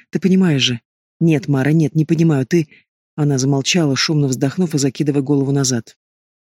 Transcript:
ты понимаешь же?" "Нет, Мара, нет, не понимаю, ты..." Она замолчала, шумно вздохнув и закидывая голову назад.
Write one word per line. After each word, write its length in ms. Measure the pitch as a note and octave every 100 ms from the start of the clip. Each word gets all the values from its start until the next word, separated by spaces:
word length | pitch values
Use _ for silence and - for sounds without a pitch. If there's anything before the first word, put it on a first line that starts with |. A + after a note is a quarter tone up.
| _
ты 80 | F3
понимаешь 440 | F#3+ F#3+ F#3 C#3
же?" 180 | B2+ A#2+ _ _ _ -
"Нет, 280 | E3 D3 -
Мара, 240 | C#3 C#3
нет, 200 | E3 D3
не 120 | D#3 D3+
понимаю, 420 | D#3+ E3 C#3 C3
ты..." 220 | F3 D3+ - _ _ _ -
Она 220 | D3 C3+
замолчала, 600 | C3+ C#3 - F#3+ D3+ B2+
шумно 300 | - D3+ C#3
вздохнув 460 | B2 C#3 F3+ F3
и 40 | D3+
закидывая 440 | C3+ - D3 C#3+
голову 300 | C3+ C#3+ C3+
назад. 460 | C#3 B2+ A#2+ - - _ _ _ _ _